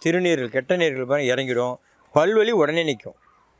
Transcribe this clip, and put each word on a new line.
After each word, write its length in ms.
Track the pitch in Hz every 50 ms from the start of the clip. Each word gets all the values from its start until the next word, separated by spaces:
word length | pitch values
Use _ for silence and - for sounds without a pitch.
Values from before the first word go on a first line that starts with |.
| -
திருநீர்கள், 500 | 160 170 185 180 175 165 143 127 113 107
கெட்ட 200 | 131 127 - 185 180
நீர்கள் 280 | 170 156 135 131 127 123
பாருங்க 240 | 139 147 139 127 127
இறங்கிடும். 420 | 131 135 127 123 120 123 123 123 - _ _ _ _ _ _ -
பல்வலி 400 | 151 156 185 220 220 214 226 240 196
உடனே 220 | 147 143 156 170 165 156
நிக்கும். 280 | 131 107 - 98 - _ _ _ _ _ _ _ _ _